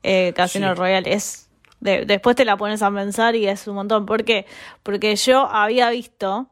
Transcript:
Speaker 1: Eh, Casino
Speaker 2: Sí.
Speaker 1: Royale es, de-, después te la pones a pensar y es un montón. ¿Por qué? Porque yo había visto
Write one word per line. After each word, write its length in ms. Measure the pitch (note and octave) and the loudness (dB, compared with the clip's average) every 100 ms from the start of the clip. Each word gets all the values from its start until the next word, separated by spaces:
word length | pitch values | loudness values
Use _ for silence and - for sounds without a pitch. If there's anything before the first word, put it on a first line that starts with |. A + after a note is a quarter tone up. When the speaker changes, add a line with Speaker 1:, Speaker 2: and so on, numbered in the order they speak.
| - | 2
Speaker 1:
Eh, 280 | F#3+ F3+ F3 | 2 2 0
Casino 380 | F3+ G3+ G3 | -2 0 -2
Speaker 2:
Sí. 0 | F3 | 0
Speaker 1:
Royale 360 | F#3 F#3+ F3+ | 0 0 0
es, 340 | G3+ - - _ _ _ _ | -2 -4 -14 _ _ _ _
de-, 240 | G3+ F#3+ G#3 | -2 -2 0
después 300 | G3+ A#3+ A#3+ | 2 2 2
te 80 | |
la 140 | A#3+ G3+ | 2 2
pones 240 | G#3 G#3+ | -2 0
a 100 | G3+ | 0
pensar 460 | G3+ G3+ G3+ A3+ A3+ | 0 -4 0 2 2
y 100 | G3+ | 0
es 180 | G3 A3 | -2 -8
un 60 | G3+ | -8
montón. 300 | G3+ A3 G3 | 0 0 0
¿Por 200 | A3 A3+ | -2 0
qué? 200 | G#3+ G3 - - - | -2 -2 -20 -20 -14
Porque 320 | - G3+ G#3+ G3+ | -8 -2 -2 0
yo 320 | B3+ C4 C4+ | 4 4 4
había 400 | G#3+ G#3 B3 A#3+ | 2 2 2 2
visto 580 | A#3+ - _ G3 G3+ C4 | 0 -8 _ -4 -4 -6